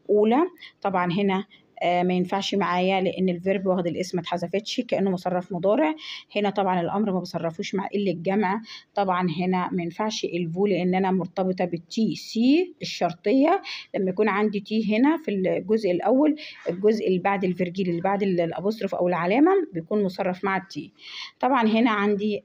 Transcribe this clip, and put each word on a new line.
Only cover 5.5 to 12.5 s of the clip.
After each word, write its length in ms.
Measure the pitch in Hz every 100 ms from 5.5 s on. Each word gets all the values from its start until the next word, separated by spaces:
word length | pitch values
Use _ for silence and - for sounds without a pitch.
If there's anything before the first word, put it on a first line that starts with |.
مضارع. 420 | 180 190 226 311 311 - - - 208
هنا 140 | 208
طبعا 300 | 202 190 185
الامر 320 | 170 202 208
ما 80 | 185
بصرفوش 540 | 180 165 165 165 202
مع 140 | 190 202
ال 140 | 208 196
الجمع. 520 | 165 175 196 185 220 220 - -
طبعا 320 | - 196 180 180 160
هنا 320 | 185 185 175
ما 100 | 185
ينفعش 420 | 170 170 220 220
الفو 420 | - 175 170 175 208
لان 280 | 175 180
انا 160 | 185 190
مرتبطه 540 | 185 185 - 185 185
بالتي 500 | 180 170 - - 214
سي 600 | 156 - 220 247